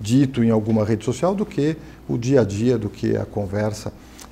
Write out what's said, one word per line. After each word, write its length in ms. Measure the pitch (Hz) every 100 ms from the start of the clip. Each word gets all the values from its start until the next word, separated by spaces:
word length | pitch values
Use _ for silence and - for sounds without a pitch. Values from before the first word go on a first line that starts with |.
dito 420 | 107 127 135 127
em 80 | 113
alguma 340 | 110 104 110
rede 200 | 107 110
social 300 | - 120 170
do 100 | 196
que 320 | 208 - 147 156 - - -
o 80 | 135
dia 260 | 117 139
a 20 |
dia, 340 | 104 101 120 117
do 100 | 107
que 280 | - 110 110
a 100 | 101
conversa. 640 | 107 98 101 107 104 - - - - -